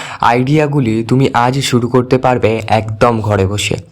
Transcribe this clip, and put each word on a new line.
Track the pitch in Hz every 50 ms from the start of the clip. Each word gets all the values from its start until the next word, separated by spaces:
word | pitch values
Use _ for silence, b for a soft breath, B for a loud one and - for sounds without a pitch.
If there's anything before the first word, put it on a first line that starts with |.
| B B B B
আইডিয়াগুলি | - 113 120 127 127 131 151 156 151 147 143 147 131 110 110 113 113 110
তুমি | 131 131 135 - -
আজ | 120 120 127 131 139
শুরু | 131 - 131 120 120 117
করতে | 131 127 123 127 131 127
পারবে | 127 127 127 120 - 107 113 110 107 -
একদম | 104 110 107 110 107 104 123 120 117 110
ঘরে | 104 104 104 98 95
বসে। | 95 104 101 - - - - - B